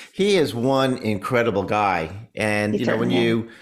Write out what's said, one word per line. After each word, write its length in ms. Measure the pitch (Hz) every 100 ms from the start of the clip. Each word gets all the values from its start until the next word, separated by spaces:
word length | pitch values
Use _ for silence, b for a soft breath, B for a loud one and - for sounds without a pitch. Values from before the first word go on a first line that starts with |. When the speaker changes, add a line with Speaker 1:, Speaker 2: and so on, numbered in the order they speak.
| B
Speaker 1:
He 260 | - 202 190
is 180 | 135 117
one 420 | 127 135 135 127
incredible 640 | 110 101 - 123 113 98
guy. 480 | 95 107 101 87 82 98 117
And, 400 | - 107 104 104
Speaker 2:
He 60 | 110
Speaker 1:
you 60 | 117
know, 100 | 113
when 120 | 120
Speaker 2:
certainly 140 | 120
Speaker 1:
you, 200 | 117 113
Speaker 2:
is. 80 | 113 B